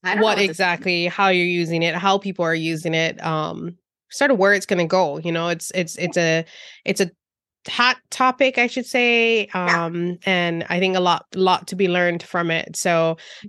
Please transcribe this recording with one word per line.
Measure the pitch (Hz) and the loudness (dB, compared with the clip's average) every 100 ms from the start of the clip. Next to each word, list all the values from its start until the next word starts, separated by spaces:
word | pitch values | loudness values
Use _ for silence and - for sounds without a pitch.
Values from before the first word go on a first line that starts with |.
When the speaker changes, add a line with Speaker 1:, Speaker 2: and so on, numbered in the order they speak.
Speaker 1:
I | 180 | -2
don't | 208 | 2
Speaker 2:
What | |
Speaker 1:
know | |
what | 220 202 | 2 2
this | 196 | 0
Speaker 2:
exactly, | 165 185 170 160 175 175 | 2 0 0 0 0 -2
how | 175 196 | 2 2
you're | 185 175 | 4 2
using | 175 170 165 | 0 0 0
it, | 165 165 | 0 0
how | 196 196 | 2 0
people | 196 185 | 0 -2
are | 165 | 0
using | 165 160 160 165 | 0 -2 -4 -2
it, | 160 160 - | 0 -2 -4
um, | 165 160 156 165 165 175 _ _ _ | -4 -4 -4 -6 -10 -14 _ _ _
sort | - 185 | -2 2
of | 240 | 4
where | 196 | 4
it's | 202 - | 2 2
gonna | 180 165 | 0 2
go. | 185 170 143 | 2 0 -2
You | 165 | -4
know, | 165 170 | -2 -2
it's, | 170 - | -4 -4
it's, | 185 170 - | -6 -6 -6
it's | 175 175 | -4 0
a, | 165 160 165 - - - | 2 0 -2 -14 -20 -12
it's | - 190 | -6 -2
a | 185 _ _ _ _ _ - | -2 _ _ _ _ _ -12
hot | - 147 156 _ | 0 0 0 _
topic, | - 262 254 269 262 | 0 0 2 0 2
I | 240 | -2
should | 254 240 | -2 -4
say. | 254 240 233 226 226 202 | 0 2 2 2 0 -2
Speaker 1:
Yeah. | 185 180 175 165 | -4 0 0 -2
Speaker 2:
Um, | 170 175 175 | -4 -4 -4
and | - 180 175 170 - | -2 0 0 -2 -2
I | 175 | 0
think | 190 185 | 0 2
a | |
lot, | 180 170 - | 2 2 -2
lot | - 185 185 - | 0 2 2 -2
to | 185 | -2
be | 190 | 0
learned | 175 180 170 | 2 0 -2
from | - 180 170 | -4 -4 -2
it. | 165 - - | -2 -4 -4
So | 185 170 165 165 - - | 0 2 2 -2 -10 -20